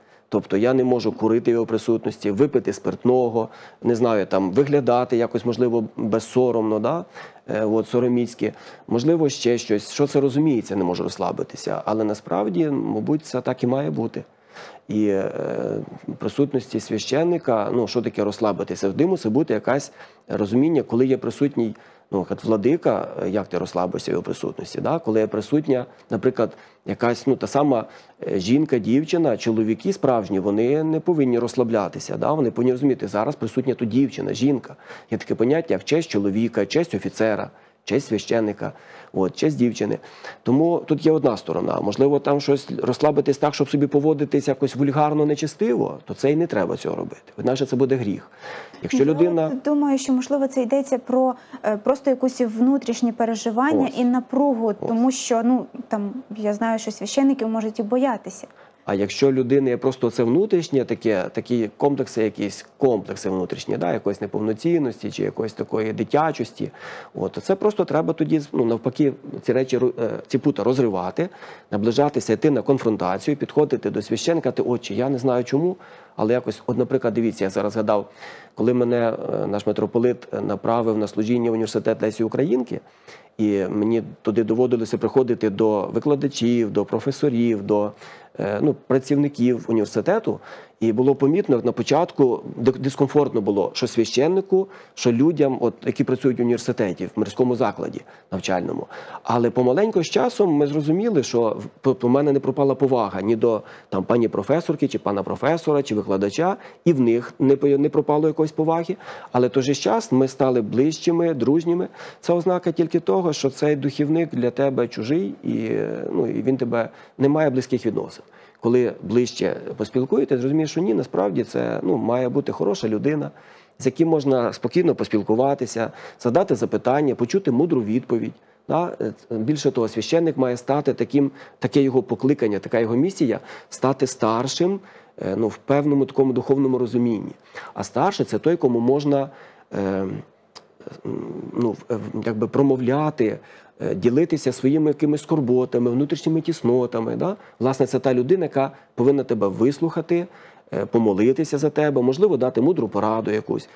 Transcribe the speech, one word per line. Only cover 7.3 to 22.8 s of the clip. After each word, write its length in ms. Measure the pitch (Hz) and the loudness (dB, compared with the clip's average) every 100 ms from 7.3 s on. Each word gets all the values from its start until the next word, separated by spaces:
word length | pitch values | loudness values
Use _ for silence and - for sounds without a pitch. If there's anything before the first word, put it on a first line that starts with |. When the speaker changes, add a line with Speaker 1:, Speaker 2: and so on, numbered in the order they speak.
| - - | -20 -6
Speaker 1:
Е, 160 | 110 107 | -2 0
от, 220 | 110 107 | 0 0
сороміцьки. 680 | 123 123 120 120 - 107 - - - - | 0 2 0 -2 -2 -6 -6 -16 -20 -4
Можливо, 420 | 117 135 165 147 | 0 2 2 2
ще 280 | - 120 120 | 0 0 0
щось. 340 | - 104 - | 0 -2 -2
Що 160 | - 143 | -2 0
це 120 | 143 | 2
розуміється, 560 | 139 131 156 117 - 101 | 2 2 2 2 0 -2
не 80 | |
можу 200 | 87 90 | -2 -2
розслабитися. 800 | 90 95 87 - - - - - - | -4 -4 -4 -4 -8 -8 -6 -4 -2
Але 180 | 110 | -2
насправді, 680 | 107 107 - 101 147 175 156 | -2 -4 -4 -2 0 0 0
мабуть, 560 | 135 110 107 113 151 - | 0 -2 -4 -2 -2 -2
це 160 | 127 | -6
так 220 | 123 127 | -4 -2
і 40 | 120 | 0
має 240 | 135 151 | 0 -2
бути. 320 | 147 113 - - _ _ - - - - | -4 -4 -6 -12 _ _ -20 -20 -20 -6
І, 200 | 107 104 | 0 2
е, 240 | 98 98 - - 57 62 - - - - | 0 -2 -4 -6 -4 -4 -6 -8 -12 -12
в 80 | - | -6
присутності 640 | 110 - 143 127 - 135 | -6 -2 0 -2 -4 -6
священника, 920 | - 107 - 143 170 170 - 113 104 | -4 -6 -2 0 0 0 0 0 0
ну, 140 | 120 104 | 0 0
що 140 | 127 | -2
таке 220 | 113 - | -2 -2
розслабитися? 580 | 104 - 107 92 98 92 | -2 0 -2 -2 -4 -2
Завжди 240 | 98 95 170 | -2 0 0
мусить 260 | 185 113 | 0 0
бути 220 | 120 160 | 0 0
якесь 380 | 107 113 131 - - - _ - | 0 0 -2 -4 -16 -20 _ -8
розуміння, 560 | 101 101 120 156 156 | -4 0 2 4 2
коли 220 | - 113 131 | 0 0 2
є 120 | 127 | 2
присутній, 580 | 117 - 143 127 113 104 - - _ | -2 -2 -2 0 -4 -6 -18 -20 _
ну, 160 | 98 85 | -4 -4
от 140 | 95 | -4
владика, 640 | - 110 117 165 | 0 2 2 2